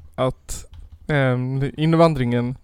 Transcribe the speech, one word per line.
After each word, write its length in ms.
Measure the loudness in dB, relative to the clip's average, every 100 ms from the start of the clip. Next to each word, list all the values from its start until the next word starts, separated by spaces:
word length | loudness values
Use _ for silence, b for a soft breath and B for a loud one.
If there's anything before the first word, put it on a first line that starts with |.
| -12
att, 500 | -4 -4 -4 -10 -14 -14 -20 -20 -14 -4
ehm, 600 | 0 0 0 -2 -4 -4 0
invandringen 800 | 2 6 4 4 0 0 -2 -6